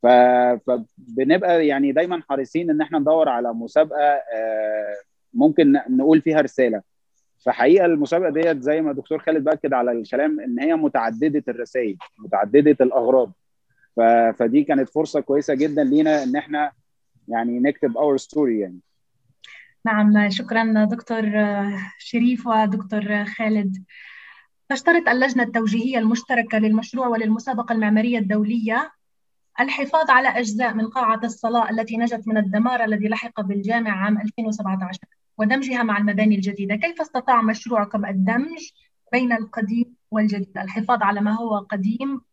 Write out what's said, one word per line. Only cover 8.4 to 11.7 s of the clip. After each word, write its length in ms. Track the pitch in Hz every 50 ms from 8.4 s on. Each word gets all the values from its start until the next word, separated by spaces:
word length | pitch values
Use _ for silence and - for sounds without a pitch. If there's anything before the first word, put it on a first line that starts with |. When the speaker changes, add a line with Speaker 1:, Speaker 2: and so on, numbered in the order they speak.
| 165 170 160 139
Speaker 1:
زي 200 | 123 139 151 156
ما 120 | 160 156 139
دكتور 260 | 131 131 _ 156 156
خالد 240 | - - 160 160 135
بأكد 300 | 147 156 156 - 139 135
على 180 | 127 120 120
الكلام 480 | 120 117 110 - - 127 143 156 156 151
إن 200 | - 127 120 120
هي 160 | 135 156 165
متعددة 680 | 160 156 143 - 135 113 117 113 113 139 160 143 147 - -
الرسائل، 500 | 120 117 120 -